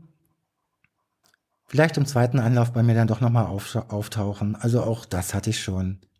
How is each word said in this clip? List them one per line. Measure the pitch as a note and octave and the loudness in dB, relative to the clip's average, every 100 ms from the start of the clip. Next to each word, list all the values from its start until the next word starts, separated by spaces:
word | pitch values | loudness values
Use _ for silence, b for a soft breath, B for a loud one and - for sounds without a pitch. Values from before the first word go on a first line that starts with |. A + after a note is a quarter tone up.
| - _ _ _ _ _ _ _ _ _ _ _ _ _ _ _ - | -12 _ _ _ _ _ _ _ _ _ _ _ _ _ _ _ -2
vielleicht | C3+ D#3+ D3 | 2 2 2
im | |
zweiten | C#3 A#2+ B2 C3 | 0 2 2 2
Anlauf | A2+ B2 A#2+ | 2 2 2
bei | A#2 | 2
mir | A#2 | 4
dann | A2+ A2 | 4 2
doch | G#2+ | 2
nochmal | B2 A#2 F#2+ | 2 2 0
aufscha-, | G2 - A2+ - | -4 -6 -6 -6
auftauchen. | G#2 G#2 G#2+ G2+ G2+ G#2 G#2 | -6 -6 -4 -4 -2 -4 -2
Also | A#2 A#2+ | 0 0
auch | A#2 A2+ - | 0 -4 -4
das | F2+ F2+ | -6 -4
hatte | G2+ A2 | -4 -4
ich | A2 | -4
schon. | - F#2 F#2 G2 _ | -4 -4 -4 -6 _